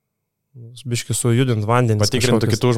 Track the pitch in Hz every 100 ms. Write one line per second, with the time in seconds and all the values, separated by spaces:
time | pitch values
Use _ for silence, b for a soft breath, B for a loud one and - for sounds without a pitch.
0 | _ _ _ _ _ 127 117 123 123 117
1 | - 113 123 117 131 107 104 120 120 107
2 | 107 127 113 113 113 104 123